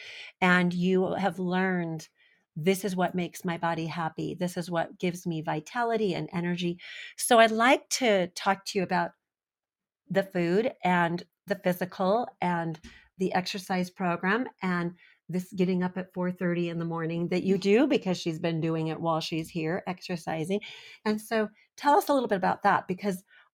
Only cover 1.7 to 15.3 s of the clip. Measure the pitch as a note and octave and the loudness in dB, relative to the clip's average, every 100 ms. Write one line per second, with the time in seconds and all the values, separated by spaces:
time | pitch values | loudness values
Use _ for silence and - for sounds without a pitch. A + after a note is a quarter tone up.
1.7 | F3+ E3 D#3+ - _ _ _ _ E3+ D#3+ | 0 -2 -6 -10 _ _ _ _ -2 0
2.7 | F#3+ G#3 F#3 F3+ F3+ E3+ - F3+ E3+ E3+ | 0 -2 0 0 0 -4 -6 -6 -2 -2
3.7 | E3 D#3+ E3+ D#3+ D#3+ D#3 - F3+ F3+ F3 | -2 -4 -4 -6 -4 -8 -4 -4 -4 -2
4.7 | E3+ - - F3+ F3 F3+ D#3+ E3 D#3 D3+ | -2 -2 -2 -4 -4 -4 -4 -4 -4 -4
5.7 | G#3+ A#3 A3+ G#3 D3+ D#3 F3 F3 F3 F3 | -4 -2 0 0 0 -4 -4 -2 -2 -2
6.7 | F3 - - - - - A#3+ A3+ A3 A#3+ | -4 -10 -16 -16 -10 4 6 8 6 4
7.7 | D4+ - - B3 G3+ F3 - G3+ G3 - | 4 2 0 2 4 2 -2 -2 -2 -2
8.7 | G3+ F3 F3+ E3+ - _ _ _ _ _ | -4 0 0 -2 -6 _ _ _ _ _
9.7 | _ _ _ _ F#3+ G3 F#3 E3+ F#3 A#3+ | _ _ _ _ -2 0 -2 2 2 0
10.7 | - F3+ F3+ E3+ F3 - _ - F#3+ F#3 | -2 0 2 2 0 -8 _ -6 -2 0
11.7 | F3+ F3+ - F#3 A3 B3 - F3+ F3 E3 | 0 -4 -2 2 2 0 -4 -2 0 -2
12.7 | D#3+ - - _ - F#3 - F#3 G3+ - | -6 -12 -20 _ -4 0 0 -2 -8 -4
13.7 | F#3 F3+ - F3+ E3+ F#3 A3 B3+ - F#3 | -2 -2 -2 -2 0 0 0 -2 -4 -2
14.7 | F3 E3+ F3 _ _ - | -2 -2 -6 _ _ -6